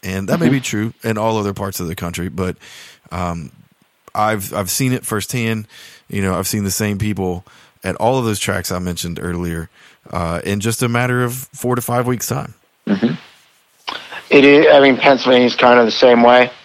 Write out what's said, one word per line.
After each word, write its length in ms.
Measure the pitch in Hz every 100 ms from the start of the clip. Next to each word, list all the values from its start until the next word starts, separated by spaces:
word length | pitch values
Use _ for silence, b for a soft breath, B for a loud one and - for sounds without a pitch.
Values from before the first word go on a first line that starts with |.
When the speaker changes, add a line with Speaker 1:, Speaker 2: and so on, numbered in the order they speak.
Speaker 1:
And 260 | 92 95 98
that 100 | 156
may 100 | 165
be 80 | 135
Speaker 2:
Mm-hmm. 60 |
Speaker 1:
true 300 | 123 104 110 -
in 140 | 120 110
all 200 | 110 110
other 160 | 101
parts 260 | 95 98 92
of 80 | 87
the 80 | 82
country, 340 | 87 85 87
but, 280 | 82 92 - B B B B B
um, 400 | 87 87 85 71 _ _ _ _ _ -
I've, 400 | - 107 110 95
I've 160 | 87 92
seen 240 | - 131
it 100 | 127 -
firsthand. 640 | 107 - 131 113 110 104 b b b b
You 140 | 98
know, 160 | 95 90
I've 100 | 95
seen 160 | 110
the 80 | 98
same 280 | 92 107 101
people 440 | 107 98 92 87 - b b b
at 120 | 95 87
all 220 | 110 131
of 40 | 117
those 140 | 104
tracks 320 | - 98 90
I 60 | 92
mentioned 400 | 90 87 87 85
earlier, 500 | 87 87 87 82 80 b b b -
uh, 300 | - 85 85
in 160 | - 101
just 240 | 104 113
a 40 | 123
matter 360 | 120 123 123
of 100 | 123
four 420 | 131 131 - 123 123
to 60 |
five 240 | - 120 123
weeks' 200 | 123 -
time. 260 | 131 - - _ _ -
Speaker 2:
Mm-hmm. 280 | 202 123 170 - _ _ _ _ _ - B B B B
Speaker 3:
It 160 | 151 139
is, 220 | 143 156
I 80 | 147
mean, 180 | 139 123
Pennsylvania's 580 | 139 135 127 127 123 117
kind 240 | 127 123
of 60 | 117
the 60 |
same 300 | - 127 120
way. 280 | 120 123 123 -